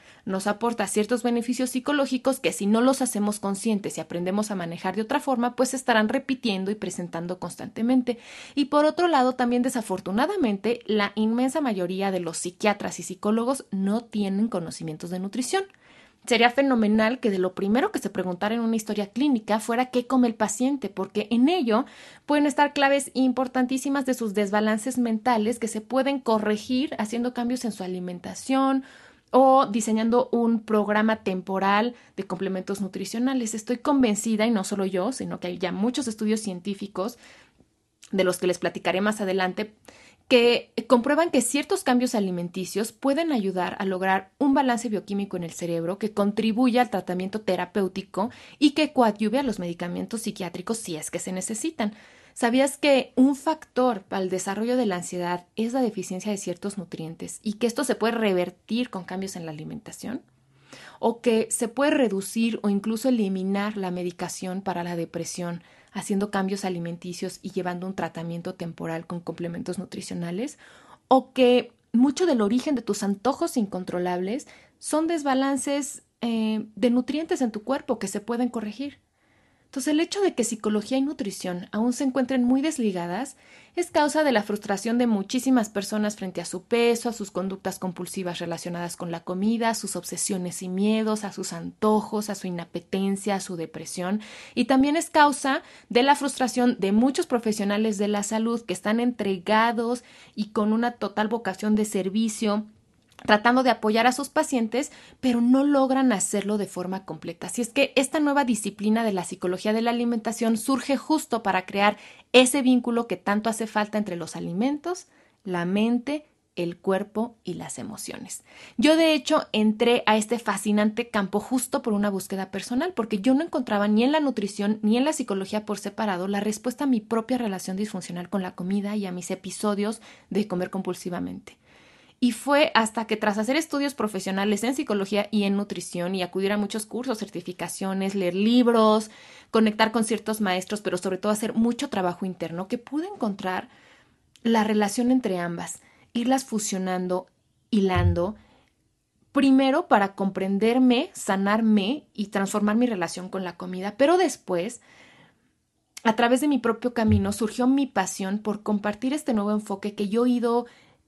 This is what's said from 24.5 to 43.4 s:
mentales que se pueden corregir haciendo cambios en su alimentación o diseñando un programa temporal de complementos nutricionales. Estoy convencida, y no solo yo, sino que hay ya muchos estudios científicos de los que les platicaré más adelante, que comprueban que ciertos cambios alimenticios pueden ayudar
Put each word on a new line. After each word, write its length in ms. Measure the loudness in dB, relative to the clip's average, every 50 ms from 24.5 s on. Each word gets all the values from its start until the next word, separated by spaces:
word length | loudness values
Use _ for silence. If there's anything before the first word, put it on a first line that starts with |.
| 2 2 2 2 0 0 -2 -4 -2 0
mentales 600 | 0 0 0 0 2 2 2 2 2 0 0 -2
que 80 | -4
se 140 | -6 -6 -6
pueden 400 | -8 -2 0 0 2 2 -2 -2
corregir 720 | 0 0 0 2 2 0 -2 -2 -2 -2 -2 0 0 -2 -4 -6
haciendo 340 | -6 -4 -2 -4 -4 -4 -4
cambios 320 | -4 -4 -2 -4 -2 -4
en 80 | -6 -6
su 120 | -6 -6
alimentación 1000 | -6 -6 -6 -6 -8 -8 -10 -12 -12 -14 -12 -4 0 0 2 4 2 2 0 -2 -4 -16 -20 -20 -20 -20 _ _ _
o 340 | 6 6 8 8 8 6 6
diseñando 640 | 4 2 -2 0 0 0 2 2 4 4 2 2 2
un 300 | 2 2 4 4 2 2
programa 640 | 0 2 2 2 4 4 2 2 4 2 2 0 0
temporal 720 | -2 -2 -2 -4 -2 -2 0 2 4 4 4 2 0 -2 -8 -18 -16 _ -10
de 60 | -6
complementos 580 | -6 -4 -4 -4 -4 -4 -4 -4 -4 -4 -4 -4
nutricionales. 720 | -6 -4 -8 -8 -6 -4 -2 0 0 0 0 -2 -4 -6
Estoy 240 | -8 -4 -4 -6 -2
convencida, 680 | 0 2 4 4 4 4 4 0 0 0 0 2 2
y 40 | 2
no 120 | 2 0 0
solo 200 | -2 -2 -2 -2
yo, 280 | 0 0 0 -2 -2 -2
sino 280 | -4 -6 -6 -6 -6
que 60 | -6
hay 120 | -8 -6 -4
ya 140 | -4 -4 -2
muchos 340 | 0 -2 -2 0 -2 -4
estudios 340 | -4 -4 -4 -2 0 0 0
científicos 800 | -2 -6 -8 -6 -6 -8 -8 -6 -8 -10 -6 -6 -6 -6 -6 -10 -20 -20 -20 -20 -20 _ _ _ _ _ _ _ _ _ _ _ -14 -4 0
de 120 | 2 2
los 120 | 2 2
que 100 | 2 0
les 120 | 0 0 0
platicaré 420 | 0 -4 -4 0 -2 0 0 2
más 220 | 2 0 0 0 -2
adelante, 520 | -2 0 0 0 0 -2 -4 -6 -6 -8 _ _ -20 -20 -20 -20 -20 _ _ _ _
que 420 | 6 6 8 6 4 4 0 -4 _ -8 2
comprueban 460 | 4 4 4 6 4 4 4 4 4 4
que 80 | 2
ciertos 420 | 2 2 0 -2 0 0 -2 0 2
cambios 320 | 2 2 2 2 2 0
alimenticios 800 | 0 0 0 -2 -4 -6 -6 -6 -6 -6 -4 -4 -4 -4 -4 -6
pueden 400 | _ 0 0 0 2 0 0 0
ayudar 420 | 0